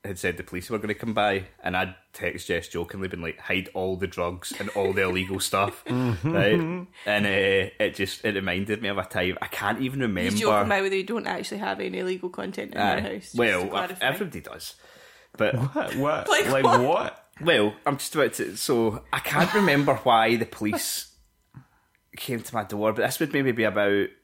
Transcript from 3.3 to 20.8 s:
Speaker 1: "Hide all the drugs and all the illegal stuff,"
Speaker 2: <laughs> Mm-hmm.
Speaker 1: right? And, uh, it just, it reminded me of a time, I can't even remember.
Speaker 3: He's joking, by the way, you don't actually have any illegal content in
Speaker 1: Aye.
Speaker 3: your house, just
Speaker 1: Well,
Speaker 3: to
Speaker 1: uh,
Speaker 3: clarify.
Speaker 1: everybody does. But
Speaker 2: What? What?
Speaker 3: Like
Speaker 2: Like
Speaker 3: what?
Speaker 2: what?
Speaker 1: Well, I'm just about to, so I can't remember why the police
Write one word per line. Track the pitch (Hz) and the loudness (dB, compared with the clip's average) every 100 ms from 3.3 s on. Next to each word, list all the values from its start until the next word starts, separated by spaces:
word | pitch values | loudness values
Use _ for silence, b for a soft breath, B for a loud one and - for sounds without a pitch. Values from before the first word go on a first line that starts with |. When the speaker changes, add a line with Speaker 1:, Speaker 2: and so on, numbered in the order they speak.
| - | -8
Speaker 1:
"Hide | - 95 92 | -4 -4 -2
all | 92 92 92 | -4 -2 -2
the | 92 | -4
drugs | - 87 90 - - | -2 -4 -4 -10 -8
and | 101 | -6
all | 104 95 | -2 0
the | 95 | 2
illegal | 95 92 92 95 | 2 0 -2 -2
stuff," | - 95 98 - - | 0 0 0 -2 -4
Speaker 2:
<laughs> | |
Mm-hmm. | 123 127 98 143 | 0 0 0 0
Speaker 1:
right? | 165 101 175 160 180 180 B - | 4 4 4 2 -6 -10 B 0
And, | 104 101 | 2 4
uh, | 98 98 98 98 - | 4 4 2 0 -2
it | 101 - | -2 0
just, | 95 - 110 | -4 -2 -2
it | 98 | -2
reminded | 95 90 101 104 | -2 -2 -2 -2
me | 104 | -2
of | 98 | -4
a | 92 | -2
time, | - 90 90 | -2 0 -2
I | - | -6
can't | - 101 113 | -4 -2 -2
even | 131 135 | -4 -2
remember. | 120 90 110 | -2 0 0
Speaker 3:
He's | 107 | 2
joking, | 226 104 208 | 4 4 4
by | 196 | 2
the | 196 | 2
way, | 190 | -2
you | 190 | -2
don't | 226 - | -4 -4
actually | 185 190 202 | -6 -6 -6
have | 196 196 | -6 -4
any | 190 185 | -4 -4
illegal | 185 185 185 | -4 -4 -6
content | - 190 202 208 | -8 -10 -8 -8
in | - | 0
Speaker 1:
Aye. | 143 - | 0 0
Speaker 3:
your | - | -2
house, | 101 | -8
just | - 120 | -8 2
Speaker 1:
Well, | 113 92 | 4 4
Speaker 3:
to | 95 | 0
Speaker 1:
uh, | |
Speaker 3:
clarify. | 98 180 92 117 | -2 -4 -2 -2
Speaker 1:
everybody | 143 190 85 | -2 -6 -8
does. | - - - - B B B B B - | -12 -14 -16 -18 B B B B B 0
But | 107 123 | 2 2
Speaker 2:
What? | 135 302 - 131 | 0 -2 -4 0
What? | 143 156 - | 0 0 2
Speaker 3:
Like | 403 415 | 2 4
Speaker 2:
Like | 135 135 | 4 6
Speaker 3:
what? | - | 6
Speaker 2:
what? | 139 180 - - _ - | 4 2 -2 -10 _ -4
Speaker 1:
Well, | 156 135 104 107 - | 4 4 4 2 -2
I'm | 139 | -2
just | - | -2
about | 156 127 | 2 2
to, | - 95 101 | 0 -6 -4
so | - 123 113 101 - | 0 4 2 0 -6
I | 135 | -6
can't | - 147 180 | -2 2 4
remember | 202 190 143 143 131 | 4 4 4 4 2
why | 127 117 113 117 | 6 6 6 2
the | 110 | 0
police | - 107 110 | -4 -2 -2